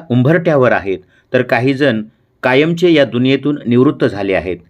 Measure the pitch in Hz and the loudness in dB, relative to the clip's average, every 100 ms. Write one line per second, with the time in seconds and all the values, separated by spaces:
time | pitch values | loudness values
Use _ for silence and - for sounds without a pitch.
0 | - 123 127 175 170 143 123 98 95 90 | 0 0 2 2 0 2 2 0 -2 -8
1 | - _ _ 127 127 120 131 131 143 110 | -10 _ _ -4 0 0 0 0 0 -2
2 | 110 _ _ _ 127 131 160 170 175 156 | -6 _ _ _ 0 2 0 0 2 2
3 | 123 117 127 139 143 147 117 120 139 - | 2 0 0 0 -2 -4 0 2 2 2
4 | 131 101 98 92 90 85 - | -2 -2 -2 -2 -4 -8 -12